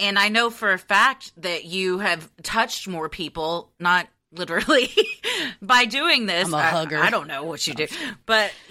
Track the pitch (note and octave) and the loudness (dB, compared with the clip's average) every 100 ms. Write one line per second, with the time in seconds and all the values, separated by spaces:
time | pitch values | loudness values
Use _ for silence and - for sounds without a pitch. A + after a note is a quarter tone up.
0 | G3+ G3 G#3 A3 A#3 A#3 G#3+ F#3 - G3+ | 0 2 2 2 0 0 0 -2 2 4
1 | B3 C4 - - F3+ E3+ D#3+ F#3 F#3 F#3 | 4 2 -8 -10 -6 -6 -6 -4 -2 0
2 | G3+ E3+ D#3+ - - A3 B3 - F#3+ E3+ | 0 -2 -4 -16 -4 -2 -2 -4 -8 -6
3 | D#3 - D#3 E3 D#3+ E3+ - _ F3 F3+ | -8 -8 -10 -6 -4 -4 -8 _ 0 2
4 | E3+ _ _ E3+ E3+ E3+ - D4 B3+ - | 0 _ _ -10 -4 -2 2 2 4 2
5 | - - A4 A#4 C#4 - G3 B3 A#3+ C4 | 0 -2 -6 -4 -6 -8 2 4 4 2
6 | E4 C#4+ G#3 F3 F3+ D3+ D#3+ E3 D#3+ D#3 | 2 2 2 0 0 2 2 2 0 2
7 | F3+ A3 C#3 C#3 D#3+ D3 - C#3 D3+ - | 2 2 -2 -6 -6 -6 -6 -4 -6 -6
8 | C#4 G3+ - A3 G3+ - - | -10 -10 0 2 2 -4 -12